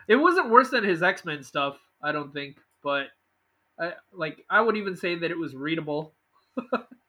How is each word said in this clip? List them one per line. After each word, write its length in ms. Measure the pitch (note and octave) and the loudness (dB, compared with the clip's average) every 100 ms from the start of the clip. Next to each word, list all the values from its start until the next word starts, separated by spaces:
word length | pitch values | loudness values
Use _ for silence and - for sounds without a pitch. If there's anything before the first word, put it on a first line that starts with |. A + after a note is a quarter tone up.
| - | 2
It 80 | A#3+ | 4
wasn't 340 | E4+ F4 C4+ | 6 4 6
worse 200 | A#3 C4 | 6 6
than 140 | B3+ G3+ | 2 0
his 180 | E3 | 2
X-Men 400 | F3+ F#3+ E3+ D3 | 0 0 -6 -10
stuff, 340 | C3 D3+ C#3+ - _ _ | -8 -4 -4 -4 _ _
I 120 | D3 | -6
don't 180 | D3+ C#3 | -4 -6
think, 260 | C#3+ C#3+ - _ _ | -10 -12 -14 _ _
but 260 | C#3+ C#3 C3+ - _ _ _ _ _ - | -4 -2 -4 -12 _ _ _ _ _ -10
I, 160 | E3+ - _ | -10 -10 _
like, 320 | F#3 D#3+ - - | -8 -8 -8 0
I 120 | G3 | 2
would 160 | A3+ G#3+ | 2 0
even 180 | G3 F3+ | -4 -4
say 200 | F#3 E3+ | -4 -2
that 140 | E3 | -4
it 60 | E3+ | -4
was 160 | D#3+ C3 | -6 -6
readable. 580 | D3 E3 D3+ D3 D#3 _ _ _ _ - | -4 -4 -4 -6 -6 _ _ _ _ -10
<laughs> 60 | A#3+ A#3 - - | -6 -6 -6 -18